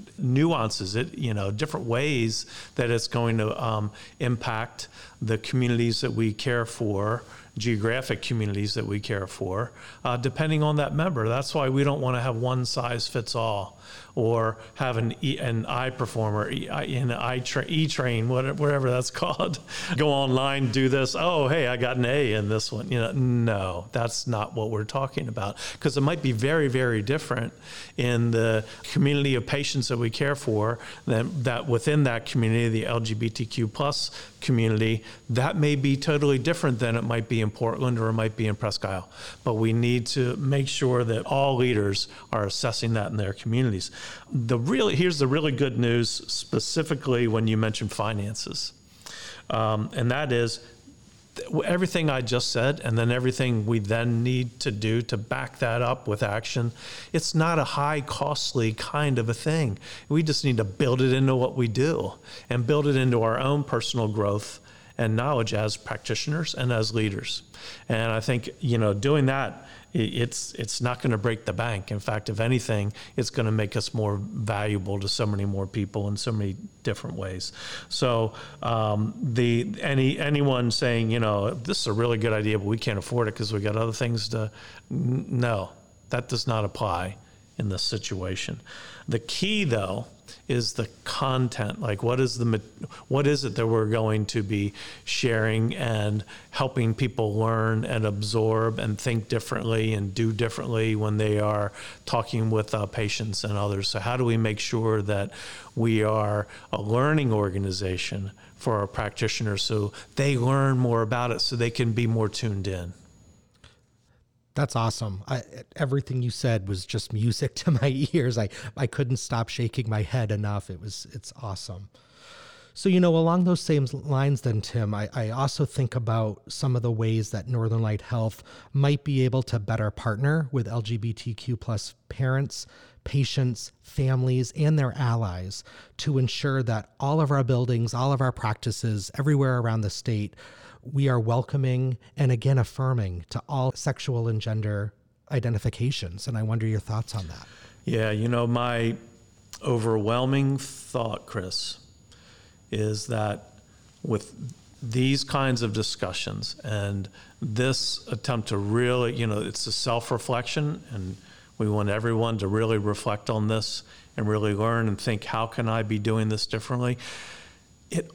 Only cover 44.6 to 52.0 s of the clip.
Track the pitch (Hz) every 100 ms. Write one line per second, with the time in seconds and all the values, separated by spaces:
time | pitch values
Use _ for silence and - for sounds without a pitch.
44.6 | 123 262 214 135 180 156 135 147 151 127
45.6 | 139 113 120 117 113 - - - - -
46.6 | - - 160 143 135 120 120 110 110 110
47.6 | 110 107 107 - 104 107 101 110 - -
48.6 | - - - - - - - - - 113
49.6 | 110 107 107 - 117 127 151 120 117 -
50.6 | - - - - - - - - - 156
51.6 | - 175 180 180